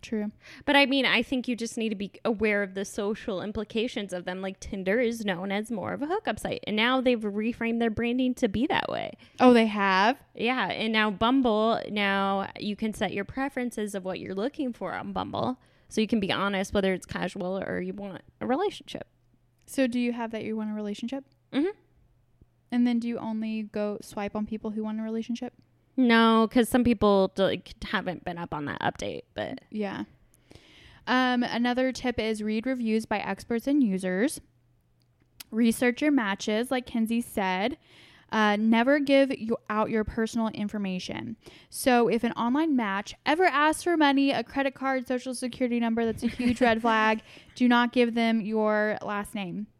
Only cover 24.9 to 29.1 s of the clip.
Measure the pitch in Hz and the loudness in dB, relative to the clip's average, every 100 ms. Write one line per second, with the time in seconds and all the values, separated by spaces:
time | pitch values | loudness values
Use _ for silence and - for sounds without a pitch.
24.9 | 214 220 220 220 233 247 _ _ _ _ | -6 -6 -6 -4 -6 -8 _ _ _ _
25.9 | - 247 226 226 226 220 254 226 254 240 | 2 6 8 8 6 6 4 4 4 4
26.9 | 226 208 202 190 - 185 - - - - | 4 6 6 4 2 0 0 -6 -16 -6
27.9 | 208 185 175 - 170 175 151 143 - - | -4 -4 -8 -8 -8 -8 -6 -6 -4 -4
28.9 | - 101 | -4 -8